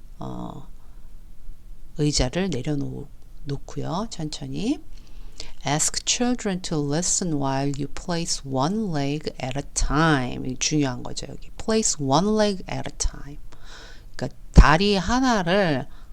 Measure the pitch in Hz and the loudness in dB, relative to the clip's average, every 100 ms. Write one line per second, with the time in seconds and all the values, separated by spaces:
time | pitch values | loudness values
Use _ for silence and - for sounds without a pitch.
0 | - - 131 123 - - - - - - | -12 -10 -8 -8 -8 -10 -10 -10 -12 -10
1 | - - - - - - - - - - | -10 -10 -12 -8 -6 -8 -10 -10 -6 0
2 | 147 143 127 170 196 127 143 147 135 127 | 0 2 0 0 -2 -2 -2 -2 -4 -6
3 | - - - - 139 - - 139 131 170 | -10 -12 -12 -8 -6 -6 -6 -6 -4 -4
4 | 233 - 156 - 131 143 214 330 - - | -4 -6 -6 -6 -6 -2 -2 -2 -4 -8
5 | - - - - - - - 151 - - | -10 -10 -8 -6 -4 -2 0 0 0 -2
6 | - - 247 247 202 185 - 160 143 151 | -2 0 2 0 0 -2 -2 0 0 0
7 | 180 - 180 147 135 135 139 135 139 - | 2 0 0 0 2 2 0 0 -2 -4
8 | - 170 175 - 139 131 151 214 208 151 | -2 -2 -2 -4 -2 0 2 0 0 0
9 | 139 151 - - 131 135 - - - 139 | 0 -2 -4 -6 -4 -4 -2 0 4 6
10 | 165 139 127 131 131 127 - 156 139 123 | 6 4 2 -4 -4 -2 0 2 0 -2
11 | - - - - - - - 220 220 - | -6 -6 -8 -10 -10 -6 0 2 2 0
12 | 139 143 202 214 208 190 - 131 120 - | 2 4 4 4 2 0 -4 -6 -6 -2
13 | - - 135 147 - - - - - - | -2 -2 -10 -10 -8 -8 -10 -12 -14 -14
14 | - - 127 - - - 131 160 202 196 | -10 -6 -6 -6 6 12 12 10 6 2
15 | 175 247 262 220 170 202 180 131 - - | 2 2 4 2 4 4 4 2 -2 -10
16 | - | -12